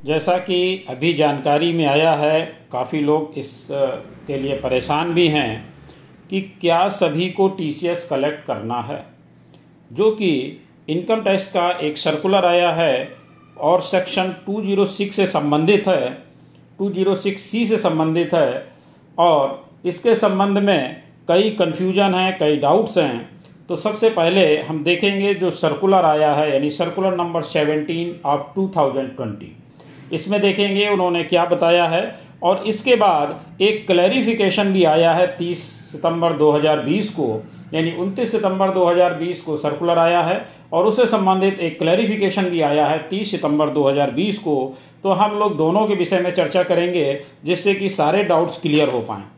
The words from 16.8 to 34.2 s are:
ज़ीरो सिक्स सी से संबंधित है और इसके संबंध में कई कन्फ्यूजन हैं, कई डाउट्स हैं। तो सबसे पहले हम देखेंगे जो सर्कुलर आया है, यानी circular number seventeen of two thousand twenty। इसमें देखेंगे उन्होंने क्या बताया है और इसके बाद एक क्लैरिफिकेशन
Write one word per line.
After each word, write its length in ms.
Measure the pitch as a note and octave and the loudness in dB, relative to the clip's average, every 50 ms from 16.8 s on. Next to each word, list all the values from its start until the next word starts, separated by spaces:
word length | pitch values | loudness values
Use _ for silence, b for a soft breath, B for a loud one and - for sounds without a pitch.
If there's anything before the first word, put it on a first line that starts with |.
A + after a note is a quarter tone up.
| G3 G3+ | -6 -4
ज़ीरो 240 | E3 F#3 F#3 G3 F#3+ | -2 -2 0 0 0
सिक्स 280 | F#3+ - G3+ G3 - | 0 -2 -6 -6 -6
सी 220 | - - - A3+ A#3 | -10 -6 -4 -2 0
से 100 | G3+ A3 | 0 0
संबंधित 580 | - - F3 D#3+ D#3+ D#3+ D#3+ D#3+ E3+ E3+ - F3+ | 0 0 0 0 0 0 0 0 -2 -2 0 0
है 320 | E3 D3 B2 B2 - - B B B B B B B B _ - - | 0 0 0 -2 -6 -10 B B B B B B B B _ -2 2
और 460 | E3+ F3 E3 C#3+ C#3 C3+ - - - - - - - | 4 4 4 4 2 0 -4 -10 -16 -20 -20 -8 -6
इसके 300 | F3+ E3+ - - A#3 A3+ | -6 -6 -2 0 0 2
संबंध 440 | - A3 G3+ F#3+ F#3+ G3 G3+ G3 G3+ | 2 2 0 2 2 0 2 2 2
में 440 | G3+ G3+ F#3+ D3+ C3 B2+ - - - - _ _ - - | 2 2 2 2 0 -4 -8 -14 -20 -20 _ _ -2 2
कई 220 | E3 F#3 G#3+ A3 | 2 2 2 2
कन्फ्यूजन 640 | - - F3+ D#3+ D#3 D#3 F#3 F#3+ F#3 G3 G3+ F#3+ F3+ | 0 0 -2 -2 0 -2 -2 0 0 2 2 2 2
हैं, 240 | F#3 F#3 F#3+ F#3 - | 0 0 -2 -2 0
कई 180 | D#3 D3+ D3+ | 0 0 0
डाउट्स 420 | C#3+ C#3+ C#3+ D#3+ G#3+ A3 - - F3+ | 2 2 2 2 2 2 0 0 0
हैं। 320 | D#3 C3+ A#2+ A#2 - - B B B B B B - - | 0 0 -4 -6 -10 -14 B B B B B B -8 -8
तो 80 | F3 | -8
सबसे 340 | D#3 - G#3+ G#3 G#3+ A3+ A3+ | -4 -4 -6 -2 2 2 2
पहले 500 | A3 F3+ E3 E3+ F#3 G3 F3+ D#3 D3+ D3+ | 2 2 2 2 4 4 4 4 2 0
हम 240 | - D3 D#3+ D#3 C#3+ | 0 -6 -6 -2 0
देखेंगे 500 | E3 F3 E3+ G#3 G3+ G3 G3 G3 G3+ G3 | 0 0 2 0 0 0 0 0 0 0
जो 160 | E3+ F#3 F3+ | 0 -2 -4
सर्कुलर 540 | E3+ - - D#3 D3 D3 G3 F#3+ G3 F#3 F3 | -2 -2 -2 -2 -2 0 2 4 4 4 4
आया 280 | D#3 D3+ D3+ D3+ D3+ C#3+ | 4 4 4 2 2 4
है, 180 | D3 D3+ D3+ | 2 2 2
यानी 180 | C3+ C3+ D3 D3 | 2 0 0 0
circular 420 | D3 - E3+ E3 E3+ G3 F#3+ F#3+ | -2 -2 -4 -2 -2 -2 -2 0
number 300 | F3+ F3 F3 E3+ E3 E3 D3+ | 0 0 -2 -2 -4 -6 -6
seventeen 640 | - - D#3+ D3+ D3+ D#3 D3+ D3+ D#3 E3 E3 E3+ F3 E3+ - - | -2 -2 0 0 2 0 -2 -2 -4 -4 -4 -4 -6 -8 -6 -2
of 120 | C#3 D3 C#3+ - - - G3 | -2 -2 -2 -4 -6 -4 -4
two 100 | F#3+ F#3 - | -4 -2 0
thousand 400 | E3+ D3 C3+ B2 C3+ C3 - - | 0 0 0 0 -4 -6 -6 -8
twenty। 340 | - B2 G#2+ G2 - - - - - - B B B B B B B B B | -8 -8 -8 -8 -10 -14 -18 -20 -20 -20 B B B B B B B B B
इसमें 280 | F3 D#3+ - F#3 G#3 G#3 | -8 -8 -4 -2 0 2
देखेंगे 480 | G3 G3+ F#3+ G3+ G3+ G3+ G3 G3 G#3 G#3 | 2 2 2 2 0 0 0 0 0 0
उन्होंने 340 | G3+ F#3+ F3+ F3+ F3 E3+ E3 | 2 0 0 0 0 -2 -2
क्या 200 | E3 F#3 E3+ F3 | 0 2 2 2
बताया 420 | F3 F3 F3 E3+ E3 F3 F3 E3+ E3 | 2 0 0 2 2 4 4 2 2
है 320 | E3 F3 A3 A3+ B B B B B B | 0 -2 -2 -4 B B B B B B
और 200 | - F3 F#3+ F#3 G3 | 0 0 0 0 -2
इसके 300 | A3 G#3+ - - C4+ B3 | -4 -4 -2 2 2 4
बाद 680 | G#3+ G#3 G3 E3 D3 D3 D3 D#3+ - - - - - | 4 4 4 4 2 0 -2 -4 -12 -14 -20 -2 0
एक 240 | F#3+ G#3+ G#3+ G#3+ - | 2 2 2 0 0
क्लैरिफिकेशन 840 | - F#3 F3 F3 G3 B3 C4+ | 2 2 4 4 4 2 2